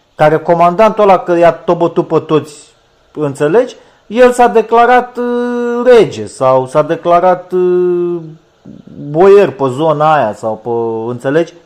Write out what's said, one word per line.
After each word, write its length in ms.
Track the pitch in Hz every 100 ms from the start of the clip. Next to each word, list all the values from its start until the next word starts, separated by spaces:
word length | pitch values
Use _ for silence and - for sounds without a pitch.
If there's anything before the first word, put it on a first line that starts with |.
| _ -
care 220 | 151 156
comandantul 680 | 160 170 175 175 220 208
ăla 140 | 208 185
că 180 | - 170
i-a 140 | 170
tobătut 560 | 160 - 165 170 175 165
pe 120 | 160
toți, 340 | 156 156 135 - - _ _ _ _
înțelegi? 640 | - 147 135 147 202 262 - _ _ -
El 240 | 214 247
s-a 160 | 247 240
declarat, 720 | 214 220 233 240 247 247 240
uh, 680 | 240 240 240 240 240 240 247
rege 400 | 240 156 110 104
sau 400 | - 131 131 127
s-a 140 | 151
declarat, 680 | 147 160 175 170 180 180 -
uh, 640 | 185 180 180 180 175 175 175 160 160 _ _ - - - - 143
boier 400 | 151 196 202 190
pe 140 | - 135 123
zona 380 | 160 147 151 151
aia 180 | 110
sau 220 | 101 113 110
pe, 480 | 120 117 113 113 113
înțelegi? 420 | 123 135 151 165 -